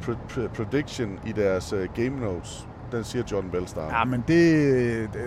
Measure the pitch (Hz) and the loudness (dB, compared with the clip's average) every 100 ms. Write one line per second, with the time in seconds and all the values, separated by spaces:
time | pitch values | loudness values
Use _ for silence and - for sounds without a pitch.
0 | - 117 - 131 107 - 107 135 147 - | -6 -6 -6 -6 -4 -4 -2 -2 -2 -4
1 | 110 92 95 107 101 92 - 104 92 - | -4 -4 -4 0 2 2 0 -2 -2 -2
2 | 123 135 113 87 - - - - - 117 | -2 -2 -4 -4 -8 -12 -14 -14 -8 -6
3 | 107 123 113 101 92 87 92 - 78 117 | -4 -4 -2 -2 -2 -2 -4 -6 -2 0
4 | 117 127 117 170 170 156 143 127 120 113 | 2 0 4 6 8 8 6 4 2 0
5 | 110 104 | -4 -6